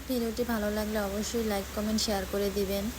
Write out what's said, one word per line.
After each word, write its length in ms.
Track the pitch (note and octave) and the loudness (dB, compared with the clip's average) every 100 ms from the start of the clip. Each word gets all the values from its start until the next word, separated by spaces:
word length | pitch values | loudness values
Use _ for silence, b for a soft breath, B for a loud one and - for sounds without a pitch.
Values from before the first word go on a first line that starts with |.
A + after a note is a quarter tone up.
ভিডিওটি 400 | - B3+ A#3 A3 | -2 0 0 0
ভালো 240 | A#3 A3+ G#3 | 0 2 0
লাগলে 280 | G#3+ G#3+ G#3+ | 0 0 0
অবশ্যই 440 | G3+ G3+ G#3 A#3 | 0 -2 -2 0
লাইক, 220 | A3 G3+ G3 | 0 0 -2
কমেন্ট, 260 | - G#3+ A3 | -2 0 2
শেয়ার 220 | A3 G3+ F#3+ | 2 0 0
করে 220 | G3+ G3+ | 0 2
দিবেন। 340 | G3 G3 G3 G#3 | 2 0 0 -2